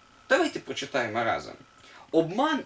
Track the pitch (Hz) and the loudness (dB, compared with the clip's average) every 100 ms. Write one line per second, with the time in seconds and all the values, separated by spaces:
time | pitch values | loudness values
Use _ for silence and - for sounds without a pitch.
0 | - - - 269 320 - - 131 135 135 | -20 -10 2 2 2 -2 -8 -8 -4 -2
1 | 117 113 113 80 - - - - - - | -2 -2 0 -2 -6 -16 -20 -20 -20 -20
2 | - 160 156 214 302 277 | -2 2 2 2 0 0